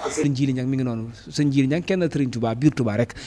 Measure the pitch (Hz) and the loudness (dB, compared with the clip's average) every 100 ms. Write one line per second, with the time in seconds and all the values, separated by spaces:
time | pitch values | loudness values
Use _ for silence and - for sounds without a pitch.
0 | 151 - 143 131 135 127 127 135 123 113 | -4 -2 0 0 0 0 -2 -2 -2 -4
1 | 113 117 - 151 147 139 131 160 170 190 | -8 -12 -6 0 2 4 2 2 0 0
2 | 170 156 131 113 113 117 147 135 117 107 | 0 0 -2 0 -2 2 4 4 2 0
3 | 123 - | -2 -4